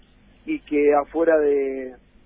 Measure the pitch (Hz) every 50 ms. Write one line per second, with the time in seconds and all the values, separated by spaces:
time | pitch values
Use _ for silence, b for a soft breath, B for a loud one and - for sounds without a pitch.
0 | _ _ _ _ _ _ _ _ - 156 156 139 - - 151 147 147 147 147 143
1 | 143 - - 160 165 165 160 156 147 147 143 139 135 135 135 135 131 127 127 -
2 | _ _ _ _ _